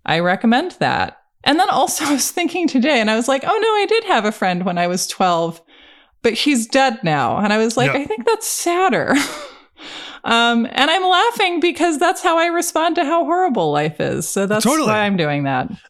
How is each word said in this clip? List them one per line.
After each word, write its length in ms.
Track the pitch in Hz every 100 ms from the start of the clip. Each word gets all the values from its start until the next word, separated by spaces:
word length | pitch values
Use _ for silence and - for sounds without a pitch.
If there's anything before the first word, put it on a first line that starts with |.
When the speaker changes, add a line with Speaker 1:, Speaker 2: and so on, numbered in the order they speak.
Speaker 1:
I 160 | - 160
recommend 520 | 180 180 226 247 359 -
that. 400 | 131 127 92 - _ _
And 140 | - 311
then 100 | 403
also 340 | 240 330 -
<laughs> 20 | 302
I 60 |
was 180 | 277 -
thinking 380 | - 339 370 339
today 320 | 262 269 262
and 100 | 214
I 60 | 220
was 100 | 240
like, 160 | 269
"Oh 140 | - 440
no, 80 | 453 427
I 40 | 392
did 160 | 453
have 200 | 453 262
a 60 | 214
friend 340 | - 190 180
when 140 | 185 175
I 80 | 175
was 220 | 180 -
twelve, 520 | - 185 170 170 165 _ - - - _ _
but 160 | 233 220
she's 280 | 285 254 226
dead 320 | 262 269 226
now." 360 | 170 147 120 127
And 140 | 202
I 60 | 214
was 180 | 226 226
like, 160 | 233
Speaker 2:
Yeah. 60 | 277
Speaker 1:
"I 40 |
think 200 | 294 427
that's 220 | 453 440 -
sadder." 680 | - 339 349 370 185 - 285
<laughs> 40 | 285 605 571 - _ _ - - - -
Um, 420 | - 233 233 233 226
and 180 | - 294
I'm 140 | 359
laughing 560 | 370 359 453 453 370 349
because 380 | 339 - 339 294
that's 220 | 349 359
how 160 | 359 330
I 100 | 339
respond 500 | 339 339 320 339 330
to 80 |
how 200 | 285 339
horrible 460 | 285 349 370 226 156
life 300 | 147 156 -
is. 280 | 147 135 -
So 160 | 196 196
that's 180 | 214
Speaker 2:
Totally. 240 | 214 311 226
Speaker 1:
why 140 | 214
I'm 140 | 208 185
doing 280 | 151 143
that. 260 | 139 131 127 190